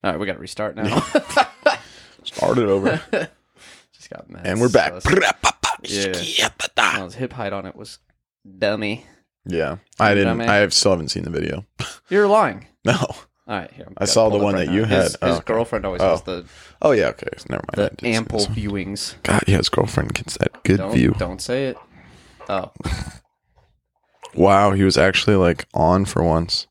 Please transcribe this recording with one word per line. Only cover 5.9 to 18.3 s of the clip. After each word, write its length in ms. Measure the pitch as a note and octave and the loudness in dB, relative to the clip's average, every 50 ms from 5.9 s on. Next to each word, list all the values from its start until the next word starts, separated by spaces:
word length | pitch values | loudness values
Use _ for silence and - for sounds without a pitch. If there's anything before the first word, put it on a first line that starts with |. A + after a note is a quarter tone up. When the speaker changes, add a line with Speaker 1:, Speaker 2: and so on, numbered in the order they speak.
| G2+ G2+ G2 | -4 -2 -2
Speaker 2:
shiki, 320 | F#2+ F#2 F2 F2 E2+ F2+ - | -2 -2 -4 -6 -6 -4 -2
ya, 80 | A2 - - _ | -2 -2 -4 _
pa, 80 | - - _ | -10 -6 _
da. 180 | - A#2 F#2+ D#2+ | 0 0 2 0
Speaker 1:
Well, 80 | - G2 | -2 -6
his 100 | F2 - | -8 -10
hip 180 | A2+ B2+ A#2+ - | -10 -10 -10 -8
height 200 | B2+ G#2+ G2+ G2 | -8 -8 -6 -6
on 120 | G2 F#2 | -8 -10
it 120 | F#2 - | -12 -16
was 240 | - G#2+ - - - _ _ _ _ _ _ _ _ _ G2+ F#2+ F#2+ | -18 -18 -20 -20 -20 _ _ _ _ _ _ _ _ _ -20 -6 -2
dummy. 480 | G#2+ G2+ G#2 G#2+ A2 G#2 G#2 G#2+ - - _ _ _ _ _ _ _ | -2 0 0 0 -2 -4 -6 -6 -10 -20 _ _ _ _ _ _ _
Speaker 2:
Yeah. 300 | F#2+ F2+ E2 D#2 C#2+ D#2 F#2+ _ _ - _ | -6 -4 -2 -2 -2 -4 -8 _ _ -2 _
I 140 | A2 G#2+ G2+ | 2 4 4
didn't, 240 | G2+ G2 F#2+ A2+ A#2 | 4 4 2 0 0
Speaker 1:
Dummy. 80 | A#2 A#2 | 0 2
Speaker 2:
I 60 | G#2+ | 4
have, 180 | G2+ G#2 F#2 - | 4 4 4 2
still 160 | - - G#2 | 2 4 4
haven't 200 | F#2+ F2 D#2 C#2+ | 2 2 0 -4
seen 120 | - - - | -6 -6 -6
the 80 | - | -6
video. 340 | E2+ - - D#2 - - G#2 _ _ _ - | -4 -4 -4 -4 -6 -8 -10 _ _ _ -12
<laughs> 220 | - - - _ _ | -12 -12 -18 _ _
Speaker 1:
You're 180 | F3 G3+ G#3 | 2 2 4
lying. 400 | G3+ G3+ A3 G3+ C#3+ F#2+ - - - _ _ _ | 4 4 4 4 2 -2 -6 -14 -20 _ _ _
Speaker 2:
No. 120 | F3+ - F3+ - - - - - _ _ _ _ - | 0 0 0 0 -4 -6 -12 -16 _ _ _ _ -8
Speaker 1:
All 100 | G#2 G2 | -8 -8
right, 120 | - - - | -8 -10 -16
here, 140 | - - - | -20 -20 -18
I'm 60 | F#2+ | -6
Speaker 2:
I 60 | - G2 | -4 -2
Speaker 1:
gonna 40 | |
Speaker 2:
saw 220 | G#2 - A#2 A2+ A2 | 0 4 4 4 4
Speaker 1:
pull 20 | |
Speaker 2:
the 60 | G#2 | 4
Speaker 1:
it 20 | G#2 | 2
up 60 | G2+ | 2
Speaker 2:
one 100 | G2+ G2 | 2 2
Speaker 1:
right 120 | F#2 F2+ | 0 0
Speaker 2:
that 40 | C#2+ | 0
Speaker 1:
now. 60 | F2 G2 | 0 0
Speaker 2:
you 60 | A2 | 2
Speaker 1:
His, 60 | A2 | 2
Speaker 2:
had. 120 | G2+ F#2+ F#2 | 2 2 2
Speaker 1:
his 140 | E2+ D#2+ - | 0 -2 -2
Speaker 2:
Oh, 120 | - F2+ E2+ | -2 0 0
okay. 80 | E2+ - | -2 -2
Speaker 1:
girlfriend 380 | - A2+ A2+ A#2 - - A2 F#2 | -2 -2 -2 -2 -2 -4 -6 -4
always 160 | G2 F#2 F2+ | -4 -2 0
Speaker 2:
Oh. 100 | F#2 F#2+ | 2 2
Speaker 1:
has 120 | E2 E2 - | 2 0 -2
the, 220 | - F2+ F2 F2 - - - - - - _ | -6 -8 -8 -10 -14 -20 -20 -20 -20 -16 _
Speaker 2:
Oh, 120 | - D3+ C#3 | 2 4 4
yeah, 140 | A2 F2+ B1+ | 4 2 0
okay. 180 | - - - - - - - - | -2 -6 -10 -10 -10 -10 -10 -8
Never 120 | - - - | -8 -8 -8
mind. 80 | - - | -8 -4
I 80 | - G2+ | -2 -2
Speaker 1:
the 80 | - | -2
Speaker 2:
did 100 | - - | -4 -4
see 120 | - A#2+ A2+ | -4 -2 -2
Speaker 1:
ample 260 | A2+ A2+ - | -2 -2 -2